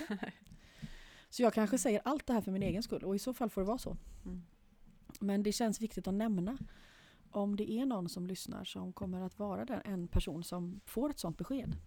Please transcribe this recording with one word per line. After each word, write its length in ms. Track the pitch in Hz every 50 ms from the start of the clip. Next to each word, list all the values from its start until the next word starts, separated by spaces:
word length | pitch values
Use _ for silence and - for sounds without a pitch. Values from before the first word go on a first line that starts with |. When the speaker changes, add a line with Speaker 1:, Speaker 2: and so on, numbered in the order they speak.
| 320 -
Speaker 1:
det. 240 | 208 190 - - - -
Speaker 2:
<laughs> 920 | - - - - - - - - - - - - - - - - - -
Speaker 1:
Så 120 | - - 247
jag 100 | 220 -
kanske 240 | 226 214 202 262 254
säger 240 | - 269 208 208 -
allt 220 | 247 294 285 - -
det 60 | 240
här 80 | 220
för 100 | - 196
min 120 | 190 196 196
egen 200 | 185 165 202 233
skull, 200 | - - 151 -
och 120 | 185 196
i 40 | 202
så 140 | - 254 247
fall 160 | - 254 208
får 120 | - 196
det 60 | 190 202
vara 100 | 233 247
så. 200 | - - 170 165 - - - - -
Speaker 2:
Mm. 160 | 185 180 180 170 - - - - - - - - - - - - - - -
Speaker 1:
Men 240 | 202 196 196 202 208
det 80 | 208
känns 300 | 202 - 233 220 196 -
viktigt 260 | 226 214 - 190 180 196
att 60 | 190
nämna, 440 | 202 220 226 208 180 175 208 269 269 - - - - - - - - - - - - - -
om 240 | - 208 202 202 202
det 160 | 202 208 -
är 140 | 214 226 269
någon 240 | 269 240 190 180 170
som 180 | - 185 175 180
lyssnar 360 | 185 - - - 214 202 190
som 300 | 190 - 196 185 185 180
kommer 280 | - 196 185 185 185
att 180 | 185 180 - -
vara 260 | 208 202 185 190 226
den, 160 | 262 247 - -
en 220 | 202 196 180 170 175
person 360 | - - - 190 143 170 170
som 380 | - 180 180 175 175 190 202 -
får 240 | - - 220 269 302
ett 100 | 285 -
sånt 180 | - 170 156 -
besked, 380 | 175 - 180 269 - 160 165 - -